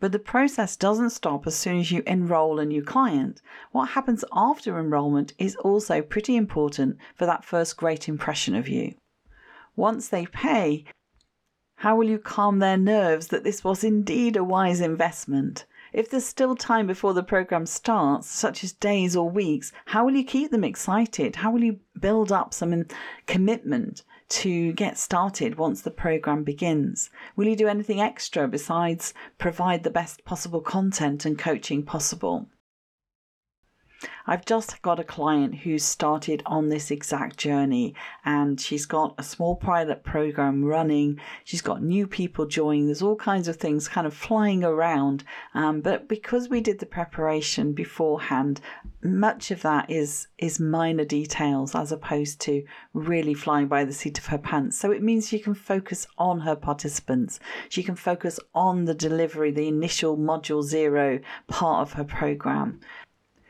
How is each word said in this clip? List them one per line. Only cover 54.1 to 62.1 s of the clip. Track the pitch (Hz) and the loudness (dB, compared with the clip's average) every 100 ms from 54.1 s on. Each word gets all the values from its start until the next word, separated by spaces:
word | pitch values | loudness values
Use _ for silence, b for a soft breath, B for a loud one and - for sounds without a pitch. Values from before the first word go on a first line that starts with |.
| 143 | -4
of | - | -4
her | 147 | -4
pants. | - 156 135 - | -2 -2 -2 -2
So | 202 | 0
it | 208 | 2
means | 214 226 214 | 2 2 0
she | 214 | -4
can | 208 | -2
focus | 202 - 196 190 185 - - | -4 -2 -2 -2 -8 -8 -2
on | 180 175 | 0 0
her | 156 | -2
participants. | 151 147 143 147 - - 127 104 - B B B | -2 -2 -4 -4 -6 -2 0 -2 -6 B B B
She | - | -4
can | 180 180 | -4 -4
focus | - 175 175 160 - | -2 -2 -2 -6 -6
on | 165 185 180 | 0 2 2
the | 170 | 0
delivery, | 160 160 160 165 160 151 | 0 0 2 0 2 0
the | 147 156 | 2 0
initial | 151 165 - 160 151 | 0 0 0 0 2
module | 156 156 156 151 | 0 0 0 -2
zero | 143 156 151 147 139 131 B B - | 0 2 2 4 2 0 B B -8
part | - 170 85 | -2 0 2
of | 147 | 0
her | - | -6
program. | 147 | -6